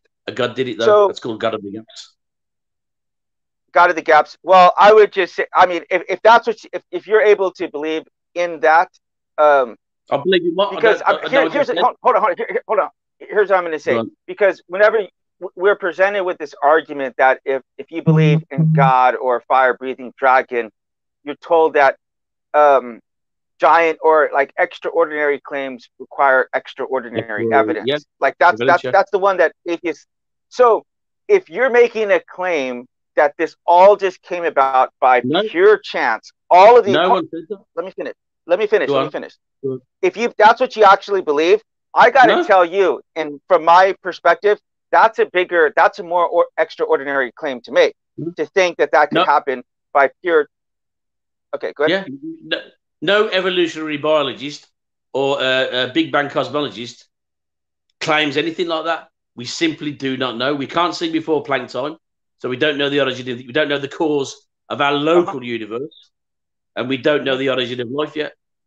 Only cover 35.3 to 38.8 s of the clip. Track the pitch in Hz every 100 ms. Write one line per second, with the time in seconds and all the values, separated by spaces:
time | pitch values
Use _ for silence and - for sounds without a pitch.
35.3 | 165 214 160 202 202 - 185 135 110 -
36.3 | _ - 170 208 240 190 147 180 277 -
37.3 | 165 170 196 _ - 185 185 143 - _
38.3 | _ - 180 214 208